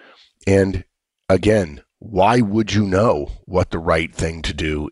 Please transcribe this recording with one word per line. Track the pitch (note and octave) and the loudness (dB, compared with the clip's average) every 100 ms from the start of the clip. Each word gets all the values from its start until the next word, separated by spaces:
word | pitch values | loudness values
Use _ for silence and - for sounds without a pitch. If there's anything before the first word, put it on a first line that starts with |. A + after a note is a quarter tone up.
| - - _ _ - | -20 -20 _ _ 2
And | G2 G2 F#2 - _ _ _ - | 4 2 -2 -10 _ _ _ -2
again, | F#2+ G2+ A2 E2 C#2 _ _ | 2 4 2 0 -10 _ _
why | A2 F#2+ G2+ B2+ | -6 0 2 4
would | G#2 G#2+ G#2 | 2 0 0
you | G2+ G2+ | 0 2
know | F#2 A2+ D#2 C#2+ - - | 2 2 0 -4 -12 -4
what | F#2 - | -2 -2
the | E2+ | -4
right | E2 E2 D#2+ | 0 0 -2
thing | - E2 E2 | -6 -6 -6
to | D#2 | -8
do | D2 D#2 D2+ D2 | -6 -4 -4 -6